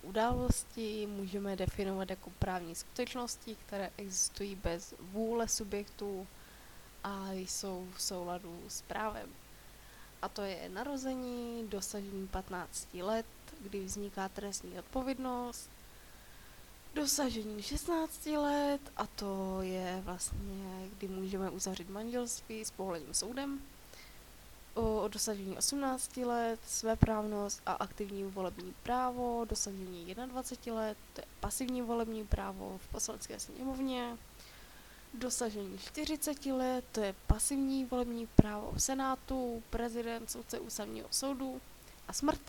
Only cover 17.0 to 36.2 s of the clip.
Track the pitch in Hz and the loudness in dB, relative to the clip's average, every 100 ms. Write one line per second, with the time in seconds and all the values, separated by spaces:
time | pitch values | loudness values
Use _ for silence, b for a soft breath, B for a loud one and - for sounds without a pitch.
17 | 277 - 262 226 214 208 202 294 - 330 | 2 4 4 2 -2 -4 -2 -2 2 2
18 | 320 - 302 302 294 285 285 285 285 - | 2 -2 0 2 4 4 4 2 -2 -4
19 | 220 - 202 190 190 190 185 185 180 185 | -4 -2 -2 0 0 0 0 0 0 -2
20 | 190 180 - - 202 190 190 185 190 208 | -2 -2 -2 -2 -2 -4 -6 -6 -8 -6
21 | 196 190 190 196 190 175 190 190 175 196 | -4 -2 0 0 0 0 -2 -2 -4 -4
22 | 233 247 240 - - 220 220 - 190 170 | -2 0 0 -4 -4 -4 -4 -2 -2 -2
23 | 135 - 220 254 277 277 - - - B | 0 0 0 0 0 -2 -6 -14 -16 B
24 | B B B - - - - 220 220 214 | B B B -16 -16 -16 -4 2 4 6
25 | 208 208 220 202 190 - - 285 269 262 | 4 2 0 0 -2 2 4 6 4 4
26 | - 254 240 240 233 226 - - 220 226 | 0 2 4 6 6 2 0 2 6 10
27 | 226 214 214 208 202 - - - 190 - | 10 8 4 2 0 0 2 2 0 -2
28 | 202 202 196 190 180 190 180 - 233 247 | -2 -2 -2 0 -2 -2 -8 -6 2 4
29 | 254 247 247 233 226 226 208 196 185 175 | 4 2 2 2 2 2 0 -2 -6 -6
30 | 170 185 254 254 254 254 240 226 220 214 | -6 -6 -4 -4 -4 -4 -2 0 0 -2
31 | - - - - - - 254 247 233 233 | -8 -12 -10 -4 -2 0 2 2 2 2
32 | 226 220 208 - 196 190 196 190 - 214 | 2 0 4 2 2 -4 -4 -6 -4 -2
33 | - 196 - 220 - - 262 262 269 254 | -2 -2 -6 -6 -6 -4 -2 2 2 2
34 | 240 233 - B B B B B B B | 0 -4 -12 B B B B B B B
35 | B 233 247 - 233 208 196 190 - 302 | B -2 0 2 2 0 -4 -6 -6 -2
36 | 302 311 | 0 2